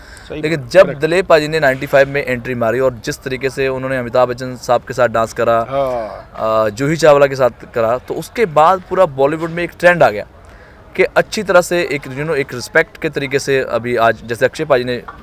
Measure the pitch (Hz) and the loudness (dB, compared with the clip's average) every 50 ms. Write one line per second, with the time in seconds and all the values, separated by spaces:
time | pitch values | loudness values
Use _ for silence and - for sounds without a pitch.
0 | - - - - - - 143 151 151 156 165 143 123 117 - 180 196 143 131 139 | -20 -20 -20 -20 -16 -14 -10 -6 -4 -4 -4 -4 -2 2 4 4 4 4 2 -4
1 | 156 156 170 190 185 180 165 156 151 151 160 160 151 131 131 131 143 135 151 135 | -2 0 0 2 2 4 4 2 2 0 -2 0 2 0 0 0 -2 2 2 2
2 | 139 139 139 139 139 127 127 120 117 127 127 120 117 113 117 131 131 131 123 107 | 2 2 -2 -4 -4 -4 -6 -6 -6 -6 -4 -2 -2 0 0 0 0 0 -2 -4
3 | - 147 143 - - 135 131 123 135 131 - 139 135 135 131 127 131 131 135 127 | -8 -10 -10 -8 -8 -8 -8 -6 -6 -6 -4 -2 -2 -2 -2 -4 -4 -4 -4 -4
4 | 120 117 123 127 123 123 120 123 131 127 127 117 - - 120 117 - - 117 131 | -4 -2 0 0 0 0 -2 -8 -8 -12 -12 -8 -2 0 0 0 0 -4 -2 0
5 | 120 113 110 113 113 110 - 120 117 117 117 113 113 127 135 139 135 127 123 117 | 0 0 0 0 -2 -2 -2 -2 0 2 2 0 0 -2 -2 -2 -2 -2 -4 -6
6 | 110 101 98 98 - - - - 107 110 110 110 110 107 104 120 139 147 165 151 | -8 -8 -12 -14 -18 -16 -10 -6 -2 0 2 2 0 0 -2 -2 -2 -2 0 4
7 | 160 151 143 143 143 139 135 131 127 120 117 - - - - 120 113 110 123 127 | 6 6 6 6 6 4 2 2 0 0 0 -2 -16 -8 -4 -2 0 0 0 -2
8 | - - 131 151 160 - - 247 220 170 147 151 156 175 190 185 185 - 185 185 | -4 -8 -10 -10 -10 -8 -2 -2 -2 2 4 4 4 4 4 2 -2 -4 0 0
9 | 185 156 131 135 139 147 165 156 165 165 165 170 175 156 - - 170 175 180 165 | 0 2 2 2 0 2 0 -2 -6 -6 -6 -6 -6 -8 -4 2 2 4 4 6
10 | 135 110 104 101 - - - - - - - - - - - - - - - - | 4 2 2 -2 -8 -12 -16 -20 -20 -20 -20 -20 -20 -20 -20 -20 -20 -8 -2 -2
11 | 185 - - 165 - - - 220 202 190 180 175 170 - 175 175 165 - 143 139 | 0 2 2 0 0 0 -4 -6 -2 4 4 4 4 2 0 -2 -2 -2 -4 -6
12 | 139 135 127 135 151 165 156 139 135 - 127 123 - - - 160 165 - - - | -8 -8 -10 -8 -6 -4 -2 -4 -4 -4 -6 -12 -6 0 0 0 0 0 -4 -8
13 | - 156 143 147 139 131 139 131 - 143 135 131 123 - 117 113 117 123 120 113 | -8 -6 -4 -4 -6 -2 -4 -4 -2 0 -2 -2 -2 -2 -4 -4 -4 -2 0 2
14 | 113 117 - - - 113 117 110 131 123 - - 156 151 135 123 123 127 123 110 | 2 2 0 -2 -6 -8 -4 -2 -2 -2 -2 -2 0 0 2 0 0 -2 -6 -8
15 | - - - - | -8 -14 -18 -20